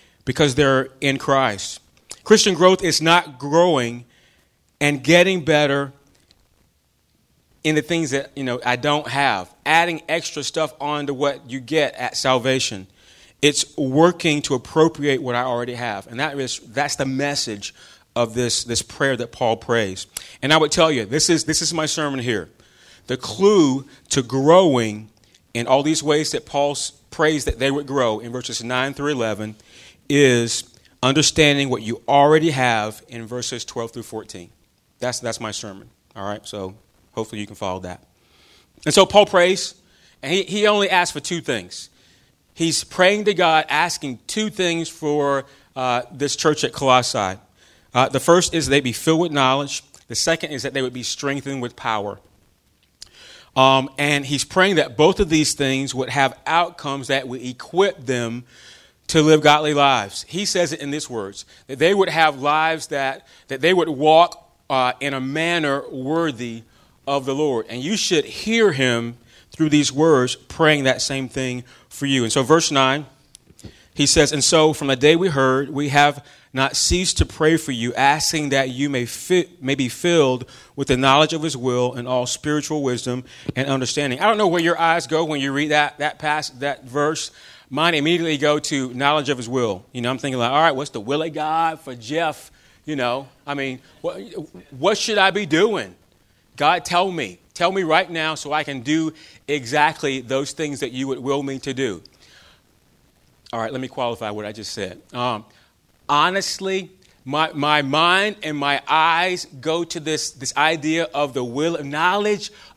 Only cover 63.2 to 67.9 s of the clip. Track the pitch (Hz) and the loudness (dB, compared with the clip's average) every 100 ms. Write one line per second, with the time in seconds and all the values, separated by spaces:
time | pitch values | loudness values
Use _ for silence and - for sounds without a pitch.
63.2 | _ _ - 135 160 185 160 135 151 160 | _ _ -10 0 2 4 2 2 6 6
64.2 | 170 - _ _ - 135 127 - 139 135 | 6 0 _ _ -2 0 0 -2 -4 -4
65.2 | 131 156 170 170 147 139 - 135 131 165 | -4 -2 -2 0 0 -2 -4 -8 -2 0
66.2 | 160 120 120 113 - _ _ _ - 139 | 0 -4 -10 -10 -16 _ _ _ -4 -4
67.2 | 131 139 151 117 107 120 147 | -2 -2 0 -2 -4 -8 -4